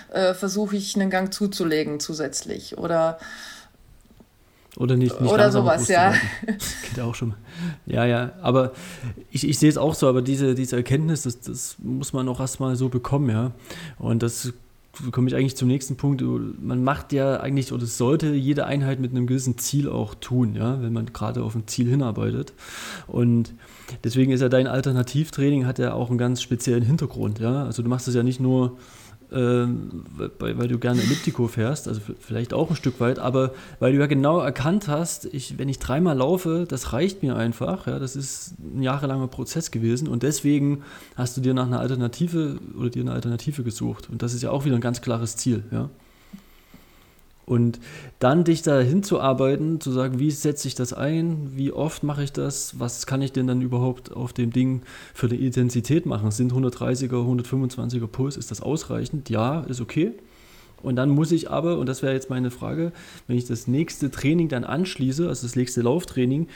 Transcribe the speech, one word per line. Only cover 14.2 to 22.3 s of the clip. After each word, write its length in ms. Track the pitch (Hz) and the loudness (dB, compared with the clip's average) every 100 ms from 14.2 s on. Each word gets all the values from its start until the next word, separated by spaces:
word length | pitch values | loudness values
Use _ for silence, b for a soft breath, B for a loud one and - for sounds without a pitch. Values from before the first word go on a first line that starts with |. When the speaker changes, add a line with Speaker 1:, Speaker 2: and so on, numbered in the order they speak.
Speaker 2:
das 300 | 117 - 127 - - _ _ - 127 | 0 -2 -8 -10 -16 _ _ -12 -4
komme 160 | 123 127 | 0 2
ich 60 | |
eigentlich 220 | 127 135 - | 2 0 2
zum 100 | 127 | 2
nächsten 280 | 135 - 127 | 2 -2 -2
Punkt. 260 | 143 131 | 0 0
Man 600 | 127 120 110 - 107 127 | 0 -2 -4 -6 -4 0
macht 280 | 127 147 - | 2 0 0
ja 280 | 139 135 131 | 2 2 0
eigentlich, 320 | 135 139 127 | 0 -2 -2
oder 120 | 123 117 | -4 -4
sollte 420 | - 123 160 156 | 0 2 4 2
jede 320 | 143 131 143 - | 2 2 0 0
Einheit 340 | 143 135 135 | 0 0 0
mit 100 | 123 | -2
einem 140 | 127 123 | 0 2
gewissen 320 | 131 131 - | 2 0 -2
Ziel 300 | - 143 143 | 0 0 0
auch 260 | 117 107 | -2 -4
tun, 400 | - - 123 113 | -6 -2 2 2
ja, 260 | 107 113 131 | 2 -2 -2
wenn 100 | 117 | -2
man 200 | 113 113 | -2 -4
gerade 300 | - 107 120 | -6 -4 -4
auf 120 | 113 117 | -4 -4
ein 100 | 107 | -4
Ziel 220 | - 120 | 0 2
hinarbeitet. 640 | 139 123 104 107 | 2 2 0 -2